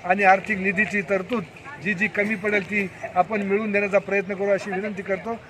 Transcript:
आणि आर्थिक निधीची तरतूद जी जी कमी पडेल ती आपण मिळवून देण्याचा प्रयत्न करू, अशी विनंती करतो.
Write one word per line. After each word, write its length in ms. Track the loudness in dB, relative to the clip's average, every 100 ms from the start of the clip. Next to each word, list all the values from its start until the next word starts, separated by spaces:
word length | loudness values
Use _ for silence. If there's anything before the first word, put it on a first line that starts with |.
आणि 200 | 2 4
आर्थिक 340 | 6 6 4 -2
निधीची 420 | 0 0 0 0
तरतूद 420 | 0 -2 0 -4 -4 -14 -16 -6
जी 100 | -4
जी 120 | 0 0
कमी 280 | 0 -2
पडेल 280 | -2 0 0
ती 260 | 0 -2 -4 -6 -2
आपण 280 | 0 0 0
मिळवून 300 | 0 0 2
देण्याचा 260 | 0 2 2
प्रयत्न 360 | 2 -2 -2
करू, 160 | -2 0
अशी 200 | 0 0
विनंती 320 | -4 -4 -6
करतो. 380 | -4 -4 -4 -8